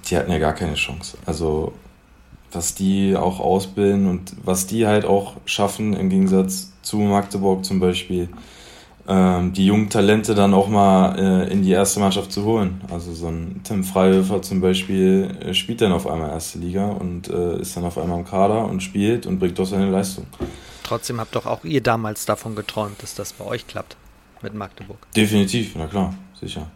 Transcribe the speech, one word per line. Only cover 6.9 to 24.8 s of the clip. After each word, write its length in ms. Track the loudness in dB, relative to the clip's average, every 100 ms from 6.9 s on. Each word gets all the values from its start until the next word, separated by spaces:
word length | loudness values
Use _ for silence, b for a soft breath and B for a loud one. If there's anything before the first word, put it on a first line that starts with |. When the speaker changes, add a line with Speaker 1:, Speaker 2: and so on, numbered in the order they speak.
| 0
Speaker 1:
Magdeburg 680 | 2 2 0 -2 0 0
zum 160 | 0 2
Beispiel, 500 | 2 0 -4 -4 -4 B B B B B B B 0
ähm, 460 | 4 4 4 0
die 120 | 2 4
jungen 220 | 4 2
Talente 420 | 4 4 4 4
dann 200 | 4 6 4
auch 120 | 4
mal, 500 | 4 6 6 4 2
äh, 320 | 2 2 2
in 80 | 2
die 80 | 4
erste 280 | 4 2 2
Mannschaft 320 | 0 0 -4
zu 120 | -4 0
holen. 360 | 0 0 -4 -10
Also 220 | -10 -10
so 140 | -8 -6
ein 340 | -6 -8 -12
Tim 200 | -6 -4
Freihöfer 580 | -2 4 6 6 4 -2
zum 180 | -2 0
Beispiel, 680 | 2 0 0 2 4 4 2 -6
äh, 140 | -2
spielt 280 | -2 -2 0
dann 100 | 2
auf 160 | 2 0
einmal 240 | -4 -4
erste 260 | -6 -8 -8
Liga 300 | -6 -4 -4
und, 400 | -4 -6 -8 -6
äh, 300 | -2 -2 -4
ist 160 | -6 -6
dann 80 | -6
auf 120 | -4
einmal 180 | -4 -4
im 60 | -4
Kader 400 | 2 2 2 0
und 160 | -4
spielt 460 | -4 0 2 0 -2
und 100 | 0
bringt 200 | 0 0
doch 60 | -2
seine 220 | 0 2
Leistung. 340 | 2 -2 -6 -14 B B B B B
Speaker 2:
Trotzdem 360 | -8 -6 -6 -8
habt 160 | -4 -4
doch 100 | -4
auch 180 | -6
ihr 180 | 0 0
damals 440 | 2 0 -2 -6 -4
davon 300 | -4 -4 -8
geträumt, 460 | -6 -6 -6 -8
dass 100 | -14
das 200 | -12 -12
bei 120 | -12 -10
euch 220 | -10 -10
klappt 280 | -14 -14 -18 -20 -20 _ -14
mit 140 | -12 -10
Magdeburg. 420 | -12 -14